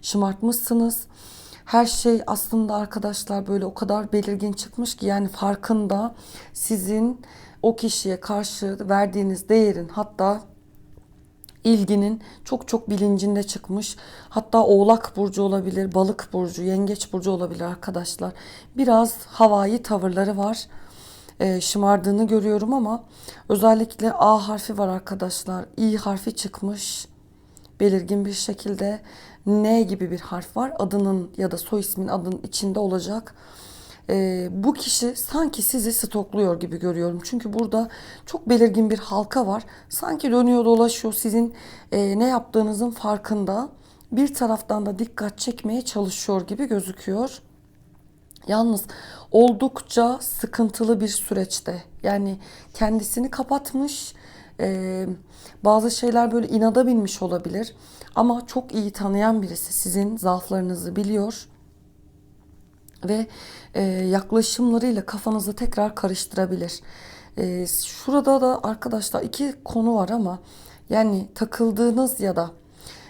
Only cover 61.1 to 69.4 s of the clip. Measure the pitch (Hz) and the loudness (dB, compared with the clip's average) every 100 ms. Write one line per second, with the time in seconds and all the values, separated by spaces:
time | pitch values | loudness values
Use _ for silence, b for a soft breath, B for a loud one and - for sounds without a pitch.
61.1 | 214 202 226 - - - _ _ - - | 0 -2 -6 -14 -20 -20 _ _ -20 -20
62.1 | - - - - - - _ - - 180 | -20 -20 -20 -20 -20 -20 _ -20 -10 -4
63.1 | 214 220 B B B B - 196 185 185 | -4 -4 B B B B -2 -2 0 0
64.1 | 190 190 220 220 - 240 233 247 220 196 | 0 2 2 2 2 2 2 2 0 -4
65.1 | 208 220 220 190 208 240 - 208 214 196 | -6 -2 -2 -2 -2 -2 0 0 0 -2
66.1 | 185 - - 190 185 170 - B B B | -2 -4 -2 -2 -2 -6 -10 B B B
67.1 | B B - 185 180 180 - - - - | B B -6 -4 -4 -2 -4 -4 -8 0
68.1 | 285 269 269 254 254 214 220 247 220 202 | 2 4 4 4 2 -2 -6 -4 -4 -4
69.1 | - 233 - | -4 -4 -4